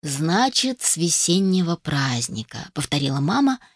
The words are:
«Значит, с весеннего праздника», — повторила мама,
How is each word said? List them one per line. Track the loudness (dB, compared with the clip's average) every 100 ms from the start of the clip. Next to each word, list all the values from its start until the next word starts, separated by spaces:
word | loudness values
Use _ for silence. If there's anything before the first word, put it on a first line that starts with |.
«Значит, | -6 -4 0 2 2 2 -2 -2
с | -2 0
весеннего | 0 0 2 2 4 2 2 -2
праздника», — | -2 -2 0 -2 -4 -6 -10 -12 -12
повторила | -6 -2 -2 -2 0
мама, | 0 2 2 0 -6